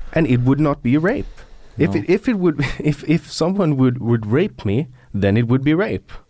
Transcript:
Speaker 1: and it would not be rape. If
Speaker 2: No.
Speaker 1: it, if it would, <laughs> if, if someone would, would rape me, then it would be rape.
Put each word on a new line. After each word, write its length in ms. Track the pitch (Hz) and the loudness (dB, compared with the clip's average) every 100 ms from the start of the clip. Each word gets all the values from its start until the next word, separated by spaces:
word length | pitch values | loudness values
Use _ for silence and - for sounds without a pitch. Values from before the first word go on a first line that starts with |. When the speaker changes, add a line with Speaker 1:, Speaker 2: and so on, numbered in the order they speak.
| - | -4
Speaker 1:
and 140 | 160 147 | 0 2
it 140 | 123 | 2
would 180 | 123 139 | 2 2
not 220 | 151 143 | 0 0
be 140 | 120 147 | 0 2
rape. 280 | 175 277 - - - - - - | 0 -2 -6 -14 -20 -20 -16 -2
If 120 | 170 | 0
Speaker 2:
No. 60 | 196 | 0
Speaker 1:
it, 40 | - | 0
if 200 | 185 - | 0 0
it 100 | 208 | 0
would, 220 | 175 139 131 | 0 0 -4
<laughs> 60 | - | -2
if, 240 | 151 143 - | -2 -2 0
if 220 | 160 - | -2 -2
someone 440 | - 165 196 165 135 | -2 -2 0 0 2
would, 220 | 127 123 | 2 2
would 280 | 113 117 104 | 0 -2 0
rape 380 | 131 208 - | 0 0 -4
me, 220 | 104 110 160 - - 101 | -2 -2 -4 -12 -10 -2
then 160 | 98 107 | 2 2
it 120 | 117 | 2
would 140 | 131 | 2
be 100 | 139 | 2
rape. 380 | 160 214 92 - - | 0 0 -4 -10 -18